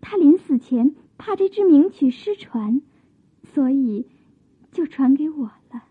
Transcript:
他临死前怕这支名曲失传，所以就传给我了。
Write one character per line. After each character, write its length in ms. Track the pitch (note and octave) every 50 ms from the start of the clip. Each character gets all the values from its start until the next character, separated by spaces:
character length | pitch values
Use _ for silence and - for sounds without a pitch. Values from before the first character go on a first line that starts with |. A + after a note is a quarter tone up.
他 160 | - - -
临 200 | G4+ F4 C#4+ D4+
死 200 | F#4+ - _ D#4+
前 380 | A#3+ - - - B3 A3+ C4+ D4+ - _ _ _
怕 180 | _ - - G#4+
这 140 | G4 G4 F#4+
支 140 | G4 - G4+
名 260 | F#4+ E4 C#4 D4 F#4+
曲 200 | - - - C4
失 260 | B3 - - - G#4
传， 460 | G4+ - - - A#3 G#3+ G#3 A3+ C4 D4+ _ _ _ _ _ _ _ _ _ _ _ _
所 260 | - _ - C#4 B3+
以 360 | C4 C#4 C4+ A#3+ G#3+ G3+ B3+ _ _ _ _ _ _ _ _ _ _ _ _ _
就 140 | _ - E4+
传 300 | C#4+ - - C4+ B3+ C4+
给 140 | C#4 D4+ D#4
我 160 | D#4 D4+ C4+ G#3+ _ _ _ _
了。 140 | _ A#3+ - _